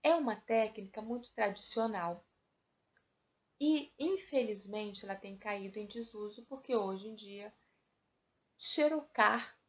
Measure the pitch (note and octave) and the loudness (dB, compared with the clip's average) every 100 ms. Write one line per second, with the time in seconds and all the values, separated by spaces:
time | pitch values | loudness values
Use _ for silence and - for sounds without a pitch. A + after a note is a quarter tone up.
0 | D4 E4 C4 G#3 - A3+ A3 G#3+ G3 - | 6 4 4 -2 2 4 4 -2 -10 -10
1 | A3 A#3+ A#3+ - G#3 F#3+ - - A3+ G3+ | -6 -6 -6 -2 -2 0 -2 0 0 0
2 | E3+ F3 _ _ _ _ _ _ _ _ | -2 -4 _ _ _ _ _ _ _ _
3 | _ _ _ _ _ _ D4 D#4 C#4 _ | _ _ _ _ _ _ 2 2 0 _
4 | D#4 F#4+ - C#4 A3 G3+ G3 G#3 G#3 G3 | -2 -2 0 0 0 -4 -6 -6 -6 -8
5 | G3+ F#3+ G3 G3 G#3 G3+ G3 G#3 G#3 A#3 | -8 -10 -10 -10 -6 -6 -6 -8 -8 -8
6 | A3+ G#3+ G#3 G#3+ A#3 C4 - A#3 G3 F#3+ | -8 -8 -10 -10 -12 -14 -2 0 0 -4
7 | G#3 G#3+ G#3 G3+ G#3 _ _ _ _ _ | -8 -12 -14 -12 -14 _ _ _ _ _
8 | _ _ _ _ _ _ - - D4+ D#4 | _ _ _ _ _ _ 2 6 4 2
9 | C#4+ - G#3+ A#3 - - | -4 4 4 4 -4 -14